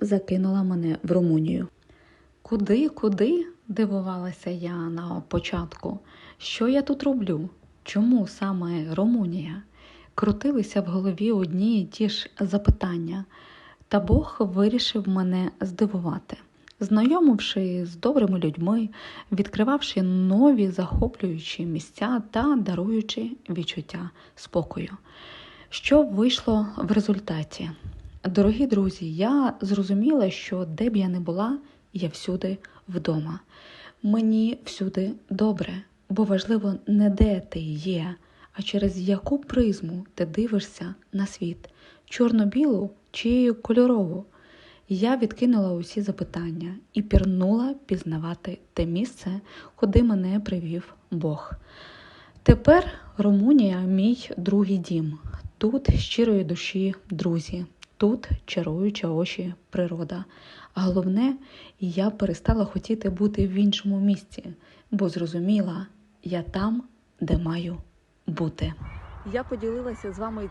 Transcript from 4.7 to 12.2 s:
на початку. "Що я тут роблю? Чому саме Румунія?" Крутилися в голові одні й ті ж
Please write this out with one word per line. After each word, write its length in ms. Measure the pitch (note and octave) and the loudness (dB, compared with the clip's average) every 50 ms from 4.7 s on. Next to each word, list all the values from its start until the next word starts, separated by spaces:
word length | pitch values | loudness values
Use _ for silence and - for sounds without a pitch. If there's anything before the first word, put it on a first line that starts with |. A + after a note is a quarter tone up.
| F3 | -6
на 480 | E3+ E3 E3+ E3 E3 F3 F3 F3+ F3 E3 - | -6 -6 -6 -6 -6 -6 -6 -8 -8 -6 -4
початку. 680 | - E3+ - - - F3 E3+ D#3+ - - - - F#3+ G3+ - - - - - - - - | -4 -4 -2 -2 -4 -4 -6 -6 -10 -10 -8 -8 -8 -10 -12 -18 -20 -20 -20 -20 -20 -14
"Що 300 | - - - - A3+ B3 | -12 -10 -4 -2 0 2
я 140 | C4+ C#4+ C#4 | 2 2 2
тут 200 | - C#4+ C#4 - | 0 -2 -2 0
роблю? 460 | C#4 C4 B3 G3+ F#3 E3 D3+ E3 F3+ - - - - _ _ - | 0 0 0 0 -2 -2 -2 -4 -6 -10 -16 -20 -20 _ _ -14
Чому 420 | - - G3+ A3 B3 B3+ A3+ F#3+ | -4 0 2 4 4 4 4 2
саме 680 | - - - G3 G3 F#3+ F3+ F3 E3+ E3+ E3 D#3 D#3+ D#3+ | 0 -4 -6 -4 -4 -2 -2 -2 -2 -4 -4 -4 -4 -2
Румунія?" 680 | F#3 G3+ A#3 A#3+ A3+ G3 E3+ E3+ F#3 D3+ E3 E3 G3+ - - _ - - - - - - - _ - | 0 2 2 2 2 0 -2 -2 -4 -6 -8 -10 -12 -14 -16 _ -20 -20 -20 -20 -20 -20 -12 _ -2
Крутилися 600 | G#3+ G#3 G3+ G#3 - C#4+ C#4+ A#3 G3+ - - G3+ | 0 0 0 0 0 0 0 0 -2 0 -2 -2
в 40 | F3+ | -2
голові 460 | F3 F3 F#3+ F#3 G3 F3 E3+ G#3 A3+ A3+ | 0 -2 0 0 -2 -2 0 0 0 2
одні 480 | G3 F#3 D#3 F3 F3+ G3+ A3+ A#3 G#3 | 0 0 0 0 0 2 2 2 2
й 40 | F3 | 0
ті 240 | - - - A3 G3+ | -2 -2 -2 -2 -2
ж 220 | G#3 - | -2 -4